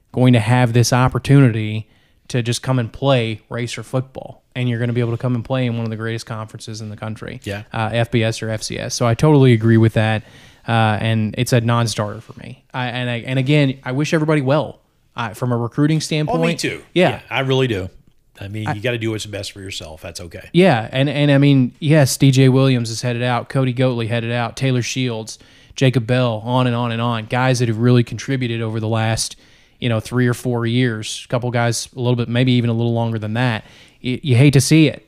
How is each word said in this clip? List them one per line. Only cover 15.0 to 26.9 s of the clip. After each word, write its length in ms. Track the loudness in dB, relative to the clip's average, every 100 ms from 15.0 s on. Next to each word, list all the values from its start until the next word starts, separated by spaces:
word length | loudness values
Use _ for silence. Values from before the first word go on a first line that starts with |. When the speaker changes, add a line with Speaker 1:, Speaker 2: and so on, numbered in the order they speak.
| _
Speaker 1:
uh, 200 | -8 -8
from 180 | -4 -2
a 40 | -2
recruiting 420 | -2 0 0 0
standpoint. 400 | -2 -4 -2 0
Speaker 2:
Oh, 60 | 0
me 80 |
too. 280 | -2 -4 -8 -6
Speaker 1:
Yeah. 160 | 0 0
Speaker 2:
Yeah, 100 | 0 -6
I 120 | -4
really 260 | 0 0 0
do. 240 | -2 -6 -12 _ _ _ -16
I 60 | -12
mean, 180 | -8 -8
Speaker 1:
I 60 |
Speaker 2:
you 60 | -6
gotta 180 | -4 -4
do 120 | -4
what's 140 | -6 -8
best 260 | -10 -12
for 80 | -12
yourself. 420 | -14 -14 -14 -16
That's 180 | -16 -14
okay. 300 | -16 -18 -2
Speaker 1:
Yeah, 360 | 4 4 4 0
and, 160 | -2 -2
and 220 | 0 2
I 80 | 4
mean, 360 | 6 6 4 0
yes, 360 | 2 4 4 4
D 140 | 4
J 180 | 6 6
Williams 420 | 6 4 2 -2
is 120 | -6
headed 200 | -6 -4
out, 260 | -2 -2 -2
Cody 240 | -2 -2
Goatley 340 | 0 0 0 -4
headed 240 | -4 -4
out, 240 | -4 -4 -4
Taylor 260 | -2 0
Shields, 560 | -2 -4 -4 -6 -10 -16 -20 _ _ 0
Jacob 300 | 2 2 0
Bell, 360 | 0 0 -2
on 220 | -2 0 0
and 100 | -2
on 160 | -4